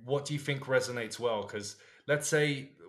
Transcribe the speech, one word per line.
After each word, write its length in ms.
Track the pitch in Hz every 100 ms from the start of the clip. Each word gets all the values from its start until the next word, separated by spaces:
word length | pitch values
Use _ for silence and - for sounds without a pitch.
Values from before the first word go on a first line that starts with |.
| 117
what 200 | 143 139
do 80 |
you 60 | 147
think 260 | - 139 135
resonates 540 | 131 123 123 113 -
well? 240 | 120 110
'Cause 340 | 98 107 98 - - - -
let's 200 | 147 147
say 440 | 156 151 139 135 -